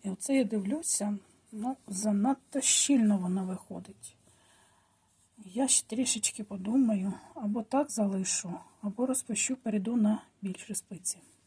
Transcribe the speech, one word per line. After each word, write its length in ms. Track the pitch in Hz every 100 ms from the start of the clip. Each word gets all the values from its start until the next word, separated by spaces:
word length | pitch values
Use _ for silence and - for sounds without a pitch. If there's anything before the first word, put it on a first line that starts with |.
і 80 | 202
оце 260 | 190 - 269
я 80 |
дивлюся, 720 | 220 220 190 294 330 - 208 202 - _ _
ну, 240 | 220 233 269 -
занадто 720 | 190 214 202 220 269 _ 285
щільно 580 | - - - 277 214 202
вона 240 | 180 185
виходить. 760 | 185 190 - 175 185 202 - _ _ _ _ _ _ _ _ _ _ _ _ _
Я 240 | 196 190 269
ще 200 | - -
трішечки 560 | 226 247 220 - -
подумаю, 680 | 208 202 185 247 247 208 190 190 -
або 280 | - 214 220
так 280 | 220 269 294
залишу, 640 | - 208 190 185 - 180 175 - _
або 240 | 208 202 254
розпущу, 500 | 254 - 208 - 254
перейду 400 | 233 208 196 240
на 260 | 208 214 - _
більші 320 | 196 185 -
спиці. 440 | 202 - 185 - - - _